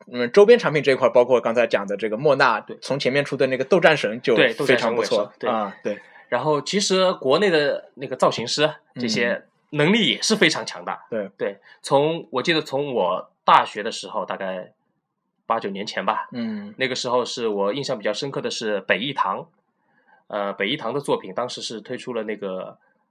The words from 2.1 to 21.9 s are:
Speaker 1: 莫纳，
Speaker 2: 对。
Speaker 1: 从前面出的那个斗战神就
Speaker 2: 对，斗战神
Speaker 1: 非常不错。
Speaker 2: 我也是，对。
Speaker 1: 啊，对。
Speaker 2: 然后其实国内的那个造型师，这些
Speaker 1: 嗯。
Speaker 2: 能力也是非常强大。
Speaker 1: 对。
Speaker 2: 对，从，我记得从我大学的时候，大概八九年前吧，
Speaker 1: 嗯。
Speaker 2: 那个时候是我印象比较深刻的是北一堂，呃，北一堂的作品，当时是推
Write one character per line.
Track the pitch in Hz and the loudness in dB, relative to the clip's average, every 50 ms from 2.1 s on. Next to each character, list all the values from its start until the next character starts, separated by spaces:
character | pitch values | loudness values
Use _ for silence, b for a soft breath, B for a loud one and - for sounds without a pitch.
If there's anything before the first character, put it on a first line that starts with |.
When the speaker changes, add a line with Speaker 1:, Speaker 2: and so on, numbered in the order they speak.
| 104 113 | -2 0
Speaker 1:
莫 | 147 156 135 | 2 2 4
纳， | 135 143 123 110 104 | 4 4 4 2 0
Speaker 2:
对。 | - - 110 - | -4 -8 -14 -10
Speaker 1:
从 | - - 131 139 | -8 -6 -4 -2
前 | - 127 131 | -2 0 0
面 | 143 143 | 0 -2
出 | - 147 131 | -2 -2 0
的 | 143 131 | 0 0
那 | 131 | 0
个 | 120 131 | -2 -2
斗 | - 196 175 | 0 2 4
战 | 170 170 156 | 6 4 4
神 | - - 101 110 127 | 4 0 -4 -4 -4
就 | - 139 117 | 0 2 4
Speaker 2:
对， | 110 120 117 113 | 4 4 2 2
斗 | - 147 | 0 2
战 | 131 | 2
神 | 131 | 2
Speaker 1:
非 | |
常 | 117 120 113 117 | 2 2 0 0
不 | 120 107 | 0 0
错。 | 95 120 101 | 0 0 0
Speaker 2:
我 | - | 0
也 | - | -2
是， | - - | -6 -6
对。 | - 117 | -4 -2
Speaker 1:
啊， | 117 110 104 98 98 - | -2 -2 -2 -6 -8 -8
对。 | - 113 101 - b b b b b b | -8 -8 -8 -8 b b b b b b
Speaker 2:
然 | 123 120 131 | -4 -2 0
后 | 156 151 143 | 0 0 0
其 | 143 - - 208 | -2 -2 -2 -2
实 | 196 - 190 185 185 185 185 | 0 2 2 4 4 2 2
国 | - - 131 139 175 | 0 2 2 4 4
内 | 208 196 | 4 4
的 | 165 151 147 139 - - - - _ | 4 4 2 2 0 -2 -6 -12 _
那 | 123 139 | -12 -10
个 | 127 135 - | -10 -2 0
造 | 196 151 | 0 0
型 | - - 113 | 0 0 -4
师， | 123 - 147 147 151 151 - _ _ - | -4 0 0 0 0 0 -4 _ _ -10
这 | 123 120 113 | -6 -4 -2
些 | 110 120 120 120 | -2 0 0 0
Speaker 1:
嗯。 | 104 - - _ _ _ _ _ - 147 | -2 -4 -6 _ _ _ _ _ 0 2
Speaker 2:
能 | 147 170 214 | 2 4 4
力 | 233 196 131 | 4 2 2
也 | 104 - | 0 0
是 | - - 220 | 0 0 2
非 | - 185 160 | 2 2 2
常 | - 117 113 | 2 0 -6
强 | - - 87 87 | -10 -12 -10 -8
大。 | 95 90 - - - | -8 -10 -10 -10 -8
Speaker 1:
对。 | 120 110 98 98 - - | -6 -6 -6 -6 -8 -8
Speaker 2:
对， | 120 104 98 - b b b b | -8 -8 -8 -10 b b b b
从， | b - 139 139 147 156 165 165 - - | b 2 4 4 4 4 0 -2 -6 -6
我 | - 123 123 | -6 -2 0
记 | 175 165 | 0 0
得 | 156 | 0
从 | 151 - 135 135 147 143 123 | 0 -2 -4 -4 -4 -2 0
我 | 110 92 87 92 - - - _ _ _ | 0 0 0 0 -2 -4 -10 _ _ _
大 | 185 175 - 113 | 6 6 6 6
学 | - - 107 | 2 -2 -6
的 | 101 110 | -6 -6
时 | 101 - - 92 | -6 -8 -10 -8
候， | - 107 92 | -6 -6 -6
大 | - 101 | -6 -6
概 | 90 98 95 92 90 - - _ _ _ _ _ _ _ _ _ _ _ _ _ _ _ | -6 -6 -6 -6 -8 -10 -12 _ _ _ _ _ _ _ _ _ _ _ _ _ _ _
八 | - 113 113 | -4 -2 -2
九 | 107 101 | -2 -4
年 | 98 95 107 | -6 -6 -8
前 | - - - 95 | -6 -6 -4 -2
吧， | 101 107 - - - - | -2 -2 -2 -4 -8 -8
Speaker 1:
嗯。 | 120 117 113 107 104 101 104 110 - | -8 -8 -6 -8 -10 -12 -12 -8 -6
Speaker 2:
那 | 131 123 | -4 -4
个 | 127 | -4
时 | - - 127 | -4 -4 -2
候 | 120 127 113 | 0 0 0
是 | - - 123 117 110 | -2 -4 -4 -4 -2
我 | 104 98 98 101 | 0 0 0 -2
印 | 117 143 | -2 -4
象 | 135 139 131 110 | -4 -6 -6 -4
比 | 101 | -4
较 | 107 | -4
深 | 104 - 147 139 | -4 -4 -6 -8
刻 | 139 147 | -6 -6
的 | 123 117 | -8 -8
是 | - - 120 107 104 98 | -8 -6 -4 -4 -4 -2
北 | - - 101 90 | -2 -2 -2 -2
一 | 117 143 135 | -2 -4 -4
堂， | - - 95 98 120 - - _ _ _ _ _ _ _ _ _ _ _ _ _ _ _ - | -4 -2 -2 -4 -6 -8 -14 _ _ _ _ _ _ _ _ _ _ _ _ _ _ _ -10
呃， | - 104 101 101 98 | -6 -6 -6 -4 -4
北 | - 101 104 | -4 -4 -4
一 | 143 | -4
堂 | 135 - 113 123 | -4 -4 -4 -6
的 | 143 | -4
作 | 143 - 131 113 | -4 -2 -4 -4
品， | - 98 92 | -4 -6 -6
当 | 120 120 123 | -6 -6 -6
时 | - 120 | -8 -10
是 | 104 - 120 107 | -10 -10 -12 -12
推 | 101 - | -12 -12